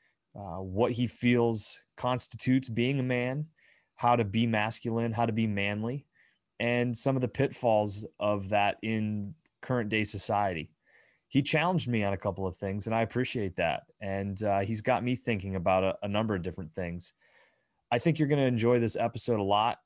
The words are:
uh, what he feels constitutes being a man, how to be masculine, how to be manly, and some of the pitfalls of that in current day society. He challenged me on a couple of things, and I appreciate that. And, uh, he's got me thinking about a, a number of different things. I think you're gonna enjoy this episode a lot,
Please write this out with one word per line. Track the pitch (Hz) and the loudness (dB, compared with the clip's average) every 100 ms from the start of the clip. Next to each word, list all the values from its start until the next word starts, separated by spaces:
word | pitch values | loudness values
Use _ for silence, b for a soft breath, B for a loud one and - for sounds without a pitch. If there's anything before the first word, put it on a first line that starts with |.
| _ _ _ | _ _ _
uh, | 107 98 87 | -14 -10 -8
what | 95 95 117 | -6 0 0
he | 117 123 | 0 -4
feels | - 120 120 117 110 - - _ - | 0 2 4 4 2 -2 -6 _ -6
constitutes | 123 123 - - - 131 127 | -2 -2 -4 -4 0 2 2
being | 113 123 139 | 0 0 0
a | |
man, | 127 123 123 135 156 b b b b | 0 -2 -2 -4 -8 b b b b
how | - 120 120 | 0 4 4
to | |
be | 104 107 117 | 2 2 2
masculine, | 110 107 - 120 113 117 | 2 2 0 -2 -2 -2
how | 110 117 | 0 0
to | |
be | 110 113 | 0 0
manly, | 101 101 104 113 139 - b b b _ - | 0 -2 -2 -4 -6 -10 b b b _ -4
and | 117 120 123 113 | 0 2 0 2
some | 139 | 2
of | 135 | 2
the | 127 | 0
pitfalls | - 135 - 120 107 104 101 107 - | 0 0 0 2 4 2 -4 -10 -4
of | 104 104 95 | 0 0 0
that | 104 101 - | 2 2 0
in | 110 110 107 104 101 - _ _ | -2 -2 -2 -4 -6 -12 _ _
current | - 123 107 | -4 -2 0
day | 110 | 0
society. | 107 101 - 104 101 85 78 _ b b b b _ | 0 -2 0 2 0 -2 -8 _ b b b b _
He | 135 | 0
challenged | 135 151 170 180 117 | 2 2 2 0 0
me | 117 | 0
on | 101 | 0
a | 98 | -2
couple | 104 92 95 | -4 -4 -6
of | 90 | -4
things, | 98 104 110 | -4 -4 -2
and | |
I | 113 | 0
appreciate | 113 120 127 123 98 87 | 0 -2 -2 -4 -4 0
that. | 82 65 - _ | 0 -2 -8 _
And, | 101 98 98 98 | -6 -4 -4 -2
uh, | 104 98 | 0 0
he's | 98 110 | 0 -2
got | 113 104 | 0 0
me | 120 127 | 0 -2
thinking | - 104 95 95 | -2 -4 -4 -2
about | 87 95 | 2 2
a, | 95 - | 2 -2
a | 104 | -2
number | 104 113 98 | -2 0 -2
of | |
different | 87 90 80 | -4 -8 -10
things. | - 87 87 - b b b b b b b _ | -8 -6 -8 -10 b b b b b b b _
I | 123 | 0
think | 170 156 | 2 2
you're | 143 | 2
gonna | 143 | 2
enjoy | 131 120 117 123 | 2 4 4 4
this | 113 | 4
episode | - 113 110 - 110 | 2 0 0 0 0
a | |
lot, | 98 101 117 - | 2 2 2 -2